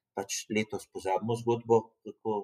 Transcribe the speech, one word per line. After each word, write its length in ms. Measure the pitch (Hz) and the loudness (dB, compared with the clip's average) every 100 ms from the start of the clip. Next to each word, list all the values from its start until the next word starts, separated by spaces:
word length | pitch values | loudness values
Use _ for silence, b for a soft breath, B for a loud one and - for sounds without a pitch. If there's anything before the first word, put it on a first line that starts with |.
| _ - | _ -8
Pač 240 | 98 - - | -6 -8 -2
letos 360 | 107 107 98 - | -2 -2 -8 -10
pozabimo 480 | 92 92 92 110 117 | -6 -2 0 0 -2
zgodbo, 400 | 117 117 117 113 - _ | 0 -2 4 4 4 _
kako 400 | 107 - 110 104 | -18 -8 -4 -4